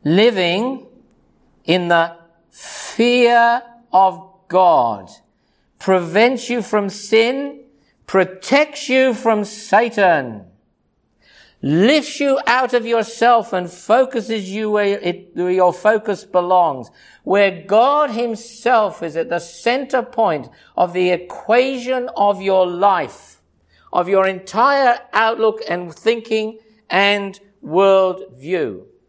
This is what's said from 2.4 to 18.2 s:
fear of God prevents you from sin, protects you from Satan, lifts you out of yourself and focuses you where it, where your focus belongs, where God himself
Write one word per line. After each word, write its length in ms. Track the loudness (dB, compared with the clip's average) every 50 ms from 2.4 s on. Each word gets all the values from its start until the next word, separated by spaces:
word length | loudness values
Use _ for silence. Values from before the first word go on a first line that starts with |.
| _ _
fear 1120 | _ -14 -12 -10 -8 -8 -8 -10 -2 0 2 2 4 4 4 4 6 4 4 4 2 0 -4 -10 -20 -20 _ _ 2
of 340 | 4 4 4 2 -4 -16 -20 _ _ _ _
God 640 | 2 4 4 6 4 4 2 0 -2 -6 -10 -18 -20 -20 _ _ _ _ _ _ _ _ _ _ _ _
prevents 720 | -2 0 0 0 0 0 0 2 2 2 2 -2 -6 -6
you 140 | -6 -6 -4
from 260 | -2 -2 -2 -2 -2
sin, 720 | -8 -10 -6 0 2 2 2 2 -2 -4 -6 -8 -10 -14 -20 _ _ _ _ _ _ _ _
protects 800 | -2 0 0 0 0 -2 -14 -6 0 2 2 0 0 -4 -14 -6 -2
you 240 | 2 2 2 2 0
from 320 | 0 0 0 0 0 -2
Satan, 1000 | -6 -10 -14 -8 0 0 2 2 0 -2 0 2 2 2 2 0 -4 -10 -14 -18 -20 _ _ _ _ _ _ _ _ _ _ _ _ _ _ _ _ _ _ _ _ _ _
lifts 580 | -4 -2 2 4 4 4 4 2 0 -4 -6 -4
you 220 | -2 0 0 0 0
out 260 | 0 0 0 0 0 -2
of 140 | -2 -2
yourself 680 | 0 -2 -2 -2 -4 -4 0 2 4 4 4 2 -2 -6
and 180 | -6 -6 -6
focuses 800 | -12 -14 -2 0 2 2 2 0 -2 -8 -6 -4 -6 -6 -6 -8
you 200 | -8 -6 -4 -2
where 280 | -2 0 0 0 -2 -2
it, 320 | -4 -6 -6 -6 -10 -16 _
where 160 | -6 -2 -2
your 240 | 2 2 2 2 2
focus 500 | 2 0 0 0 2 0 -4 -6 -6 -6
belongs, 680 | _ -2 -2 0 2 2 2 2 2 -2 -6 -12 -16 _ _ _ -20 -20 _ _
where 380 | 0 2 2 2 2 0 -4 -6
God 440 | 0 2 4 4 4 2 2 0 -2
himself 920 | -2 -6